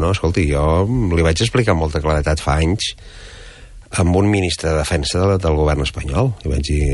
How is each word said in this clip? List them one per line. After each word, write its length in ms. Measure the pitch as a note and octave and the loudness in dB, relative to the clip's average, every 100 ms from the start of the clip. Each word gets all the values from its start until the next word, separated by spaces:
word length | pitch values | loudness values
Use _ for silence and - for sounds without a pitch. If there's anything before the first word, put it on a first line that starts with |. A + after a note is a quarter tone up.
no, 80 | E2+ | 0
escolti, 320 | G2 - F2+ D2 | 0 0 0 0
jo 340 | C#2+ D2+ E2 | 2 2 2
li 400 | G2 B2+ G2 E2+ | 2 0 0 2
vaig 160 | E2 E2 | 2 2
explicar 320 | A2 B2 G#2+ | 0 0 2
amb 140 | E2+ D#2 | 0 0
molta 160 | D#2 | -2
claredat 400 | D2+ D#2 D2+ D#2 | 0 0 0 -2
fa 160 | D2 D2+ | 0 0
anys 320 | D#2+ G#2+ - - - - - - - - - - - - | 2 0 -4 -10 -18 -20 -20 -20 -20 -20 -20 -20 -8 0
amb 140 | F2 F#2 | 2 4
un 120 | G2+ | 4
ministre 400 | G2+ F2+ - D#2+ | 2 0 -2 -2
de 80 | D#2 | 0
Defensa 420 | D2 E2 C#2+ F2 G2 | 0 -2 -2 0 2
de, 60 | F#2+ | 2
del 160 | E2+ D2+ | 2 2
govern 260 | D2+ D2 C#2 | 2 0 -2
espanyol. 460 | - C#2 D#2+ C3 G#2 | -6 -4 0 0 -2
Li 80 | D#2 | -4
vaig 140 | D2 D2 | -2 0
dir, 160 | D2 C#2+ | 0 2